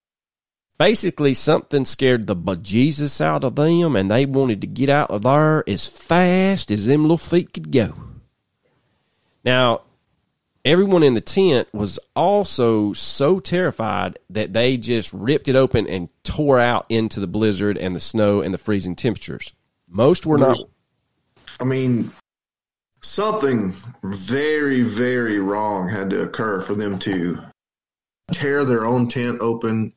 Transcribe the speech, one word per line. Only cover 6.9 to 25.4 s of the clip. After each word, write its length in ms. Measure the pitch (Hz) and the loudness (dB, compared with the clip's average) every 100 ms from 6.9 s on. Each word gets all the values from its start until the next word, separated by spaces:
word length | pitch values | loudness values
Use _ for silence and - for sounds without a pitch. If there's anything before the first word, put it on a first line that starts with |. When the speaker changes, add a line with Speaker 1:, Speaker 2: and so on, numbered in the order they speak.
| 147 | 2
Speaker 1:
little 160 | 156 165 | 4 2
feet 340 | - 170 180 | 0 -2 -2
could 180 | - 156 | -8 0
go. 240 | 135 104 - - - - _ _ _ _ _ _ _ _ _ _ _ | 0 0 -4 -16 -20 -20 _ _ _ _ _ _ _ _ _ _ _
Now, 380 | 123 127 123 - - _ _ _ _ _ _ _ | 0 4 4 0 -6 _ _ _ _ _ _ _
everyone 400 | 131 175 196 180 | 2 4 4 4
in 100 | 147 | 4
the 60 | 113 | 4
tent 480 | - - 190 127 - | 0 2 4 2 0
was 280 | 107 104 - - - | -4 -4 -6 -8 -2
also 760 | 170 208 185 - 120 110 104 | 2 2 0 0 2 2 0
so 460 | 90 - - 139 190 | -2 -4 0 0 0
terrified 800 | - 175 180 - - 95 92 - - | 0 -2 -2 -2 -4 -2 -4 -8 -10
that 240 | 92 95 | -6 -2
they 240 | 95 123 127 | 0 2 0
just 360 | 110 117 - | -2 -2 -4
ripped 340 | 95 110 147 - | -4 -2 0 2
it 80 | |
open 320 | 131 131 120 101 | 2 4 2 -2
and 240 | 92 85 _ | -4 -8 _
tore 340 | - - 147 127 | -8 -2 2 4
out 260 | 120 113 - | 4 0 -2
into 320 | 113 110 - | -2 -2 -4
the 80 | 95 | -4
blizzard 500 | 104 110 95 104 101 | 0 0 0 -2 -2
and 160 | 92 | -4
the 60 | 87 | -4
snow 400 | - 113 104 101 | -4 0 2 2
and 120 | 80 | 0
the 60 | 90 | -4
freezing 380 | - 101 90 85 | -2 -2 -4 -4
temperatures. 560 | 127 95 - 69 - - _ _ _ | -4 -4 -8 -12 -14 -18 _ _ _
Most 380 | 92 131 180 160 | 2 2 2 2
were 120 | 147 | 4
not 180 | 135 120 | 4 2
Speaker 2:
There's, 80 | - _ _ _ _ _ _ _ - - | -4 _ _ _ _ _ _ _ -20 -6
I 40 | |
mean, 460 | 127 131 131 120 - - _ _ _ _ _ _ _ _ | -4 -2 0 -2 -4 -12 _ _ _ _ _ _ _ _
something 720 | - - 214 208 139 120 95 90 117 - | -8 -4 -2 0 0 0 -2 -6 -14 -12
very, 800 | 95 98 92 135 151 151 143 127 | -8 -8 -4 -2 0 0 0 0
very 560 | 113 104 123 127 117 | 0 0 -2 0 0
wrong 500 | 104 | 0